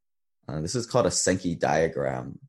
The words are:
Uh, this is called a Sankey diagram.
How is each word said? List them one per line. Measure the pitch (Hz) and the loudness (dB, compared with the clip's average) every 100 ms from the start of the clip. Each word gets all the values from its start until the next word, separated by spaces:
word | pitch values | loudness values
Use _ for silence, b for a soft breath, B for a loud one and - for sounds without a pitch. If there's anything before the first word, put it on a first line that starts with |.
| _ _ _ _ - | _ _ _ _ -10
Uh, | 76 | -6
this | 78 | -4
is | 123 113 | -4 0
called | 127 - | 2 2
a | |
Sankey | - 95 92 87 | 2 2 2 0
diagram. | 80 67 76 80 71 67 65 64 - | -2 2 2 2 0 -2 -4 -6 -12